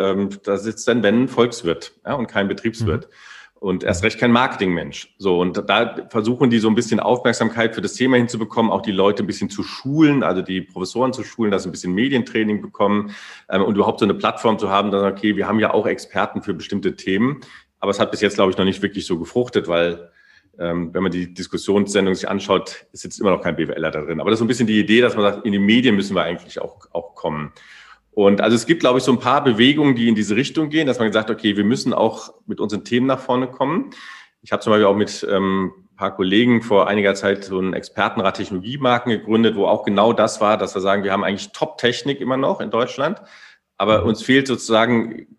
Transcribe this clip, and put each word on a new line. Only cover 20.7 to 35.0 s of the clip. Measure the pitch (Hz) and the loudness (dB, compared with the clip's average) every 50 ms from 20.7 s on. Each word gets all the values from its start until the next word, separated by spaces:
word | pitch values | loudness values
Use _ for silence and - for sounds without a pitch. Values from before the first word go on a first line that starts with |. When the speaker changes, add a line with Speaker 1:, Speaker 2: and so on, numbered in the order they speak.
| 85 87 85 80 82 | -4 -4 -4 -4 -2
Speaker 1:
wenn | 90 | -2
man | 95 92 | -2 0
die | 87 90 87 85 - | -2 -2 -6 -6 -8
Diskussionssendung | - 90 - - 87 - - 98 104 101 101 - 101 98 98 92 | -12 -12 -8 -8 -8 -6 -2 0 0 0 2 2 0 2 2 0
sich | 90 - - | -2 -4 -4
anschaut, | 98 98 - - 98 92 92 - - - - _ - | -4 -4 0 0 0 0 0 -4 -14 -16 -20 _ -20
sitzt | - - 90 - - | -16 -16 -14 -8 -2
immer | 107 98 | 0 0
noch | 90 - | 0 0
kein | - 87 80 | 0 -4 -2
B | 82 80 73 | -2 -2 -4
W | - | -4
Ler | 76 80 78 | -4 -4 -4
da | 76 78 | -4 -4
drin. | 73 76 82 80 | -6 -6 -6 -4
Aber | 73 98 | 0 0
das | 113 110 | 2 2
ist | |
so | 117 | 2
ein | 110 | 0
bisschen | 127 - 120 107 | 0 0 0 2
die | 110 107 | 2 2
Idee, | 95 90 107 120 | 2 4 4 4
dass | 123 117 - | 4 4 2
man | 110 104 | 2 0
sagt, | 101 98 - - 113 | 0 0 0 -2 -2
in | |
die | 101 101 | 0 2
Medien | 98 101 110 127 123 127 104 | 4 4 4 4 4 4 2
müssen | 98 95 98 98 | 2 0 0 0
wir | 90 | -2
eigentlich | 80 82 87 - - - - - | -2 -2 -4 -8 -10 -12 -12 -10
auch, | - - - - - _ | -10 -10 -12 -16 -18 _
auch | - 85 85 - - | -10 -10 -10 -10 -14
kommen. | - - 85 76 78 76 73 - - - - - - - - - _ _ _ | -8 -6 -6 -4 -6 -8 -10 -12 -18 -20 -20 -20 -20 -20 -20 -20 _ _ _
Und | - 107 101 101 104 101 | 0 4 6 6 6 4
also | - 110 117 | 4 2 2
es | 117 - | 2 2
gibt, | - - - | 2 0 2
glaube | - 127 123 131 | 4 2 2 2
ich, | - | 2
so | 139 | 2
ein | 123 117 | 0 2
paar | - 127 135 147 139 | 2 2 2 2 4
Bewegungen, | 135 110 104 120 135 147 151 147 139 127 | 2 4 4 4 4 4 4 4 2 2
die | 117 117 117 | 2 2 2
in | 113 | 2
diese | 107 104 95 107 | 2 2 0 0
Richtung | 113 139 135 - 165 156 147 | -2 -2 -2 -2 -2 -2 0
gehen, | 143 160 165 135 | 0 0 0 0
dass | 120 - | 0 0
man | 117 110 98 | 0 0 2
sagt, | 110 107 110 | 0 0 0
okay, | 110 - - 107 101 | -4 -2 0 0 0
wir | 104 101 | 2 2
müssen | 104 117 101 - 127 104 | 2 2 0 0 -2 0
auch | - 107 113 - - - - - _ _ - | 2 0 0 0 -4 -14 -18 -20 _ _ -10
mit | 104 - | -6 -6
unseren | 95 104 104 98 - | -4 -4 -4 -6 -6
Themen | - 120 123 127 | -2 0 0 2
nach | 135 131 131 | 0 -2 -2
vorne | - - 123 123 131 | -2 -2 -2 -2 -2
kommen. | 127 131 - 135 139 160 214 269 - - - - - - - - _ _ _ | -4 -4 -4 -4 -2 -2 -4 -4 -6 -10 -20 -20 -20 -20 -20 -20 _ _ _
Ich | _ - | _ -6
habe | 107 104 - | -6 -4 0
zum | 113 | 2
Beispiel | 107 107 107 98 | 4 4 6 4
auch | 98 | 4
mit, | 104 | 2